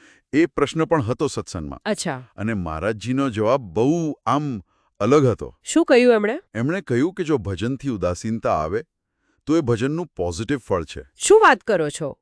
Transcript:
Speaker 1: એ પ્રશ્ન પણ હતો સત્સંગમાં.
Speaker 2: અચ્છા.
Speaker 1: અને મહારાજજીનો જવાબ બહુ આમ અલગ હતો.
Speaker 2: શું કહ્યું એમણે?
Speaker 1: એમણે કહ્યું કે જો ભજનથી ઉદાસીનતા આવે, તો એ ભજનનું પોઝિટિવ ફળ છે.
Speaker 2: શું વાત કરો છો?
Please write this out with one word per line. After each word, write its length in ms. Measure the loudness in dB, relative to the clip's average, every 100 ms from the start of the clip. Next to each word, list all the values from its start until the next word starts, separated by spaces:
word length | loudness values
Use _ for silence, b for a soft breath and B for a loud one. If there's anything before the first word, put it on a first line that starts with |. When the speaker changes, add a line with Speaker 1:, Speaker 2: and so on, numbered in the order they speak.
| b b _
Speaker 1:
એ 120 | 2 2
પ્રશ્ન 400 | 2 -2 0 0
પણ 160 | 0
હતો 260 | 0 -2 -2
સત્સંગમાં. 540 | -4 -8 -8 -10 -8 -6
Speaker 2:
અચ્છા. 440 | -4 -4 -8 -12 -8
Speaker 1:
અને 180 | -4
મહારાજજીનો 760 | -4 -4 -2 -2 -2 -2 -2 -2
જવાબ 320 | 0 0 0
બહુ 540 | -2 0 2 2 -2 -4 -2
આમ 360 | -2 -2 -6 -10 _ _ _
અલગ 260 | 2 4 4
હતો. 300 | 0 -6 -14
Speaker 2:
શું 220 | -2 0 4
કહ્યું 280 | 6 6
એમણે? 260 | 2 0 -6 -8
Speaker 1:
એમણે 280 | -4 -4 -4
કહ્યું 320 | -2 0 0
કે 100 | -2
જો 140 | -2 -2
ભજનથી 520 | -2 -4 -4 -4 -6
ઉદાસીનતા 640 | -4 -2 -4 -4 -4 -2
આવે, 320 | -2 -2 -4 -8 _ _ _ _ _ 0
તો 120 | 0
એ 40 |
ભજનનું 440 | 2 0 -2 -4 -8
પોઝિટિવ 520 | -6 -4 -4 -4 -6
ફળ 260 | -2 -2
છે. 180 | -2 -12 -18 _
Speaker 2:
શું 240 | 4 6
વાત 180 | 6 4
કરો 300 | 0 -2 -2
છો? 280 | -4 -10 -10